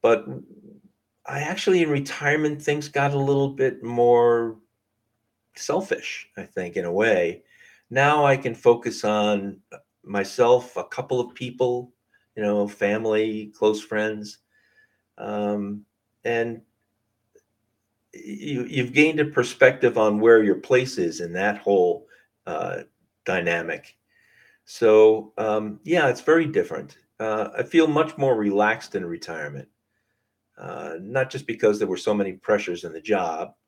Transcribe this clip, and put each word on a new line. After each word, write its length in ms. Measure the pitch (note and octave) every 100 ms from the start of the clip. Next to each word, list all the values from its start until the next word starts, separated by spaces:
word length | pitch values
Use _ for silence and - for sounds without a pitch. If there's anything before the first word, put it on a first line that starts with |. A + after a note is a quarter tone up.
But 240 | A#2 A2+ - - - - - - _ _ _ _ -
I 140 | C3+
actually, 420 | - F3+ - F#3
in 80 | D#3+
retirement, 720 | C#3 C#3 - D3 D3+ D3+ D3
things 240 | - D3 D3
got 260 | C#3+ C#3+
a 60 | C#3+
little 300 | C#3 C#3 C#3
bit 340 | C3+ C3+ A#2+
more 760 | A2+ A#2+ A#2+ A#2+ A#2+ A#2 A#2 A2 _ _ _ _ _ _ _ _ _ -
selfish, 720 | - F#3+ G3 - - - - -
I 80 |
think, 320 | F2+ - F2+ F2
in 80 |
a 80 | F2
way. 500 | F#2 A2+ F#2+ E2+ F2 _ _ - _ _
Now 340 | B2 C#3+ D3+
I 120 | C#3+ C3
can 180 | B2+
focus 500 | A2+ A#2+ A#2 A#2 G#2+
on 540 | G#2+ G#2+ G#2 G2+ G2+ F#2+ _ - _ _
myself, 720 | - G2+ G2 - A#2+ B2 B2 -
a 80 |
couple 340 | - - C3 B2+
of 140 | B2
people, 580 | - B2 B2 B2+ B2 B2 _ _ _ _ -
you 60 |
know, 240 | G#2 G#2 G#2
family, 840 | - G2+ G#2+ A2+ G#2+ A2 G#2+ G#2+ _
close 240 | G#2+ G#2+
friends. 580 | - G#2+ G#2+ G#2+ G#2 - _ _ _ _ _ _ _ _
Um, 680 | G#2+ G#2 G#2 G#2 G2+ G#2 - _ _ _
and 380 | A2+ A#2 A#2 A2+ _ _ _ _ _ _ _ _ _ _ _ _ _ _ _
you, 520 | - - C#3 D3 C3+
you've 280 | B2 C#3 A#2+
gained 280 | D3 D#3 D3+
a 40 |
perspective 760 | D3 - B2 - C3 C3 B2 A#2
on 220 | G#2+ G#2
where 220 | A2+ A2+
your 140 | G#2+ F#2+
place 420 | - B2+ C3 -
is 220 | F2 D#2+
in 120 | F2
that 240 | F2 G#2 G#2
whole, 480 | - G2+ F2+ - - _ _ _ -
uh, 360 | D#2+ F2+ - - _ _ _
dynamic. 720 | - F#2 F2 E2+ E2 E2 - _ _ _ _ _ _ _
So, 680 | _ - A2+ A2 A2 A2 - -
um, 420 | A2 G#2+ G#2+ G#2
yeah, 240 | - E3+ C#3+
it's 120 | B2
very 260 | - E3 D#3
different. 520 | A2 G#2+ D#2+ - _ _ _
Uh, 280 | A2 G#2+ G#2 -
I 60 |
feel 240 | B2 E3 D#3
much 300 | D3+ D#3 -
more 180 | C3+ A2+
relaxed 580 | G#2 G2 G#2 A2 -
in 100 | G2
retirement, 640 | F2+ E2+ - D#2+ D2 C#2+ C#2 _ _ _ _ _ _ _ _ F#2+
uh, 360 | F#2 F2 D#2+ E2
not 300 | G2 C3 C3
just 160 | C3 -
because 320 | A2+ A2 G#2
there 100 | G2
were 80 | F2+
so 180 | -
many 180 | G#2 G2
pressures 520 | F#2 - G#2 G2 F2
in 80 | F2
the 80 | D#2+
job 540 | G#2+ G2 F2 D#2+ E2+ _